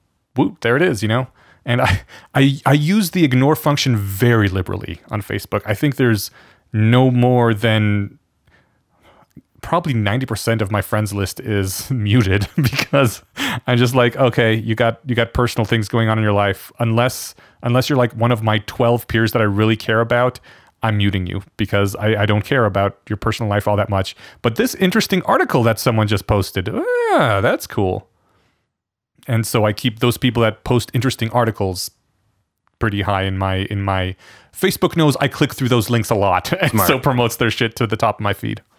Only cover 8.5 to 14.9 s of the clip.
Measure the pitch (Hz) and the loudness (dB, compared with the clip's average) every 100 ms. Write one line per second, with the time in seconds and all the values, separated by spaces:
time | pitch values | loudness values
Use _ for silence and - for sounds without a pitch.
8.5 | _ _ _ _ _ _ _ _ - - | _ _ _ _ _ _ _ _ -20 -20
9.5 | _ - 170 165 117 101 120 131 110 - | _ -4 -2 0 0 0 0 -2 -4 0
10.5 | 113 98 101 - 107 107 101 95 - 117 | 0 0 -2 -2 -2 -2 -2 -4 -6 -4
11.5 | 104 95 - - 127 104 120 95 101 101 | -2 -2 -4 -6 -4 2 2 4 2 0
12.5 | - 135 135 - 139 127 - - - 277 | 0 0 0 -2 0 0 -2 -12 -8 -6
13.5 | 123 - 123 123 127 120 - 127 117 113 | -6 -2 0 2 2 2 2 0 2 2
14.5 | 110 110 110 117 | 0 -2 0 0